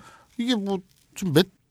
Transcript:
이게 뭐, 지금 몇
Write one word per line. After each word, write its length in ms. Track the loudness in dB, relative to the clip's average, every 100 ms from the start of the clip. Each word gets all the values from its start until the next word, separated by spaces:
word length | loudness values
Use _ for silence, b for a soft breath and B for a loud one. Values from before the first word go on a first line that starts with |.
| B B B -6
이게 180 | -2 -2
뭐, 240 | -2 -6 -8 _ _ -8
지금 180 | 2
몇 180 | 2 2 _ _